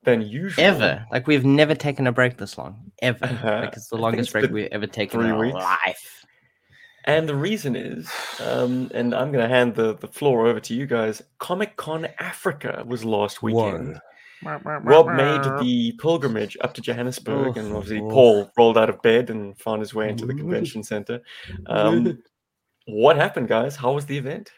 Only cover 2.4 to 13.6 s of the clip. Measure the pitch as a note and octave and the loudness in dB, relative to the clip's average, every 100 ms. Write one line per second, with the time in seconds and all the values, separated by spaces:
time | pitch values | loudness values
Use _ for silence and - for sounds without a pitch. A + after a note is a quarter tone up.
2.4 | G2+ - C2+ G#2+ - _ B2 A#2+ C3 A#2 | -12 -12 -14 -14 -20 _ -2 -2 -4 -4
3.4 | A2 G#2+ A#2+ - - A2+ A2+ A2+ A#2+ A2 | -2 -2 -4 -10 -10 -4 -2 -2 -2 0
4.4 | B2 G#2+ G#2 G#2 G#2 - G2+ A#2 A2+ G#2+ | 0 0 -4 -6 -6 -4 -4 0 0 0
5.4 | A2+ A2 F#2 F#2 F#2+ - - - _ _ | -2 -2 -2 0 -2 -6 -16 -20 _ _
6.4 | _ _ _ _ - _ - D3+ D#3+ C#3 | _ _ _ _ -20 _ 0 0 0 -4
7.4 | F3 G#3+ C#3+ A2+ - D#2 - - - - | -2 -4 -4 -6 -6 -12 -10 -12 -12 -10
8.4 | A2 B2 B2+ B2+ B2+ - A#2+ A#2+ C3+ C#3 | -4 -2 0 -2 -4 -2 -2 0 0 0
9.4 | A#2 B2+ B2 A2+ A2+ G#2 - - D3 A#2+ | 2 4 2 2 -2 -2 -12 -2 0 4
10.4 | A#2 A2+ - A#2 C#3 A#2 A2 G#2+ - _ | 2 0 -4 -6 -2 -2 -2 -6 -14 _
11.4 | - F3+ G#3 - D#3 D#3+ D#3+ - F3+ - | -8 -4 -4 -8 -8 -8 -8 -10 -12 -6
12.4 | F#3+ D3 B2 - A#2 A#2+ A2+ G#2+ G#2 - | -6 -6 -8 -10 -8 -6 -2 0 -2 -2
13.4 | A2 A2+ | 0 0